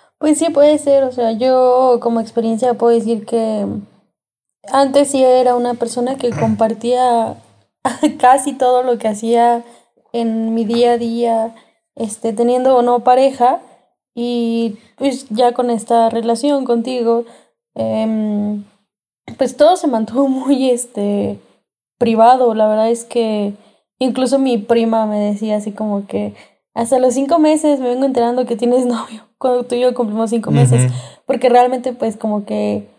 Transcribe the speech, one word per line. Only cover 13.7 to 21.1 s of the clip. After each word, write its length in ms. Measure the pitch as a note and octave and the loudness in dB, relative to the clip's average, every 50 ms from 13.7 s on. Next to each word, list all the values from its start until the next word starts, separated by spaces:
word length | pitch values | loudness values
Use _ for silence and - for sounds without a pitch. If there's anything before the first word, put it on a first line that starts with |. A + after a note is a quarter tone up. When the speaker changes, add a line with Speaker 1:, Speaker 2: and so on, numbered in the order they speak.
| - _ _ _ _ _ _ _ _ | -20 _ _ _ _ _ _ _ _
Speaker 1:
y 600 | A#3 A#3+ A#3+ A#3+ A#3+ A#3 A#3 A3+ A#3 A#3 A#3 - - _ _ _ | -8 -6 -4 -2 -2 -2 -2 -2 -2 -2 -4 -6 -10 _ _ _
pues 300 | _ C#4+ C#4 B3 - - - | _ -4 -4 -4 -4 -8 -8
ya 240 | G#3+ A3 A#3+ A#3+ A#3+ | -2 2 2 2 2
con 160 | - B3 A#3+ | 0 -2 -2
esta 400 | A#3 A3 G#3+ - A#3 A#3 A3+ A3+ | -2 -4 -2 0 2 2 2 2
relación 560 | A3+ A#3 A3 A#3 A#3 A3+ C#4+ D4 C#4+ C#4 C4 | 0 -2 -2 -2 -2 0 0 0 0 0 0
contigo, 580 | A#3+ A#3+ A#3 A3+ C4 B3+ B3 A#3 A3+ A#3 A#3 A#3 A#3 - - _ _ _ _ _ _ _ | -2 -2 -2 -2 -4 -4 -2 0 0 0 0 -2 -6 -14 -20 _ _ _ _ _ _ _
em, 880 | A3+ A3+ A3 A3 A3 A3 A3 A3 A3 G#3+ G#3+ G#3 G#3 G#3 G#3 G#3 G#3 G3+ - _ _ _ _ _ _ _ _ _ _ _ - A#3 | -6 -4 -2 -2 -2 -2 -2 -2 -2 -2 -2 -2 -2 -2 -4 -6 -8 -10 -14 _ _ _ _ _ _ _ _ _ _ _ -20 -4
pues 180 | - C4+ B3 B3+ | -4 -4 -4 2
todo 200 | - D4 D#4+ F#4 | 2 4 4 4
se 100 | F4+ - | 2 0
mantuvo 400 | D4 B3 A3 A3 G3+ A3 B3+ C#4 | -2 -2 -2 -4 -2 -2 -2 0
<laughs> 0 | |
muy, 420 | C4+ C4 C4 B3+ C4 C#4+ C4 C4+ C4 | 0 -2 -4 -2 -2 0 0 2 0
este, 680 | B3 A#3+ - - _ G#3 G3+ G3+ | 0 -2 -4 -8 _ -6 -4 -2